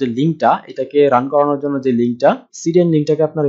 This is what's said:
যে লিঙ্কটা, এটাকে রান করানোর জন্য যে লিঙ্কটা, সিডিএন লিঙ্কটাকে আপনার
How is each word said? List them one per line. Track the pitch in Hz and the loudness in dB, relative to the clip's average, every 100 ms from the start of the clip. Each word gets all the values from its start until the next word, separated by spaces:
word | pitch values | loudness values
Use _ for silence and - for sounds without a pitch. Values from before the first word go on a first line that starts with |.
যে | 127 113 | -4 -2
লিঙ্কটা, | 160 165 120 165 - | -2 0 0 0 -4
এটাকে | 135 131 147 143 | -10 -4 2 4
রান | 123 135 | 2 2
করানোর | 147 147 143 | 0 0 0
জন্য | 143 139 131 | -4 -4 -2
যে | 117 | 0
লিঙ্কটা, | 120 120 143 254 - - | -2 0 0 0 -6 -8
সিডিএন | 170 175 170 | -2 0 2
লিঙ্কটাকে | 156 147 151 156 | 0 0 0 -2
আপনার | 156 | -2